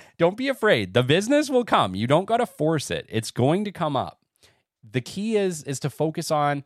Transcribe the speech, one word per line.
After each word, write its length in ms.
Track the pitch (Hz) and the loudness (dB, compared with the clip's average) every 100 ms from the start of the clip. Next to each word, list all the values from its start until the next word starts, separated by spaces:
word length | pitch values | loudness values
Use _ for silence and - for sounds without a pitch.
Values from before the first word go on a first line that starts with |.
| - - | -6 0
don't 180 | 170 214 | 0 0
be 120 | 269 | -6
afraid. 460 | 262 214 135 92 | 0 2 2 2
The 80 | 120 | 0
business 460 | 127 170 220 294 285 | 4 2 4 2 2
will 160 | 254 | 0
come. 300 | 233 202 101 | 2 2 2
You 120 | 92 123 | 0 2
don't 200 | 156 196 | 2 2
gotta 200 | 233 240 | 0 0
force 440 | - 156 156 - | -2 0 0 -2
it. 160 | 80 - | -6 -4
It's 220 | 110 - | -6 -4
going 340 | - 131 185 | 0 2 2
to 80 | 208 | -2
come 240 | - 156 135 | -4 -4 -4
up. 240 | 85 - _ _ _ _ _ _ 113 | -6 -12 _ _ _ _ _ _ -8
The 120 | 127 | -6
key 360 | - 190 220 208 | -6 -8 -2 0
is, 260 | 190 156 | 0 -4
is 160 | 139 131 | -10 -6
to 100 | 143 | -6
focus 400 | - 156 170 160 | -4 -4 -4 -2
on 340 | 151 143 143 | 0 0 -2